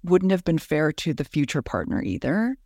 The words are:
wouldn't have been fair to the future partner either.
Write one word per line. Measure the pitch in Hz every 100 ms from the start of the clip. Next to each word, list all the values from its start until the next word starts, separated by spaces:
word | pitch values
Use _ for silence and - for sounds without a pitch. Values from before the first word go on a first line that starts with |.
wouldn't | 170 185 190
have | 185
been | 180 160
fair | - 151 156
to | 151 165
the | 139
future | 143 156 143 151
partner | - 90 - -
either. | - 90 123 185 226 269